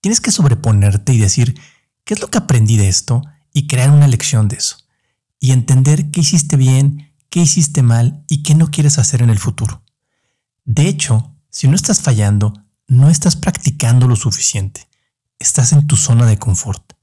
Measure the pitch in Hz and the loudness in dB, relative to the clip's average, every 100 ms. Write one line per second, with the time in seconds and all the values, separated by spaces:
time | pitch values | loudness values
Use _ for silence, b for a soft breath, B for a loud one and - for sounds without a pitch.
0 | 190 226 - - 151 110 113 104 101 101 | -2 -2 -2 0 0 0 0 2 2 0
1 | - 123 101 - 120 - B B B _ | 0 0 0 0 -2 -4 B B B _
2 | - 208 - 220 - 120 107 113 98 92 | -10 -8 -4 -6 0 0 2 2 0 -2
3 | - 120 - B B 147 143 123 131 147 | -4 -6 -6 B B -4 -2 0 4 4
4 | 143 117 - 113 107 - - - _ _ | 4 2 -2 0 -2 -2 -8 -10 _ _
5 | _ _ _ _ 131 127 120 131 131 151 | _ _ _ _ 0 0 2 2 2 0
6 | 147 175 160 170 147 143 131 131 139 143 | -2 -2 0 0 0 0 2 2 0 -2
7 | - _ _ 175 170 - 151 147 120 117 | -14 _ _ -2 0 0 -2 0 2 2
8 | 117 - - 147 147 151 160 147 147 143 | 0 -4 -8 -6 0 2 2 0 0 0
9 | 113 123 117 107 - - 107 - _ _ | 0 0 2 0 -2 -6 -8 -8 _ _
10 | _ _ _ _ _ _ - 113 147 - | _ _ _ _ _ _ -6 0 0 0
11 | - 110 - - _ - 131 160 147 208 | -2 -2 -2 -14 _ -2 0 0 0 -2
12 | - 113 104 101 104 - _ _ _ 127 | 0 0 2 0 -2 -4 _ _ _ 4
13 | 139 151 180 - - - - 147 117 123 | 4 4 0 -2 -4 -4 -6 -4 0 2
14 | 127 113 117 101 - 107 101 - _ _ | 2 0 -2 -4 -6 -6 -8 -12 _ _
15 | _ _ _ _ - - 127 147 147 - | _ _ _ _ -6 -2 2 2 2 0
16 | - 117 117 104 - 92 - 98 _ _ | 0 2 2 0 0 -4 -4 -12 _ _